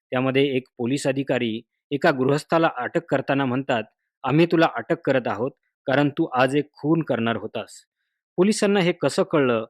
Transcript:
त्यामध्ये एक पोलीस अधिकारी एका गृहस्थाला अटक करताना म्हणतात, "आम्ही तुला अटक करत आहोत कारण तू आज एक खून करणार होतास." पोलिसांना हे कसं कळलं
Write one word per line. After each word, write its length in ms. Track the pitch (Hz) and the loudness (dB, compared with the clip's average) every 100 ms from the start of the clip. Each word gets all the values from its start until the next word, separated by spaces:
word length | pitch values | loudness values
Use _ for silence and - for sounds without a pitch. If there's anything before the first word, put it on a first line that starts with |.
| - | -6
त्यामध्ये 440 | 127 131 131 143 131 | -2 0 2 2 0
एक 100 | 127 - | -6 -6
पोलीस 300 | 120 135 143 | -4 -2 -2
अधिकारी 540 | 135 135 127 120 110 - _ - | -4 -2 -2 -2 -6 -10 _ -10
एका 200 | 143 170 | -2 0
गृहस्थाला 580 | 135 131 147 - 165 165 - | 2 0 0 0 0 0 -2
अटक 280 | 117 170 - | -6 -6 -2
करताना 360 | 135 127 139 135 | -4 -2 -2 0
म्हणतात, 380 | 127 135 120 107 _ _ _ | -4 -2 -4 -4 _ _ _
"आम्ही 220 | 131 151 170 | -2 2 2
तुला 240 | 165 165 117 | 4 2 0
अटक 220 | 113 - - | -6 -4 0
करत 220 | 131 117 | 0 -2
आहोत 240 | 101 131 _ _ _ - | -4 -6 _ _ _ -2
कारण 240 | 131 147 | 0 0
तू 160 | 139 165 | 0 -2
आज 300 | 123 131 147 | 2 2 2
एक 160 | 147 | -4
खून 320 | _ 147 165 | _ 0 0
करणार 320 | 147 117 113 110 | 0 -2 0 -2
होतास." 340 | 104 113 98 - _ _ _ _ _ - | -6 -10 -12 -16 _ _ _ _ _ 0
पोलिसांना 420 | 196 208 202 202 | 2 2 2 2
हे 120 | 175 | 2
कसं 320 | 175 143 - | 0 -2 0
कळलं 420 | 185 156 131 113 113 | 0 2 2 0 -4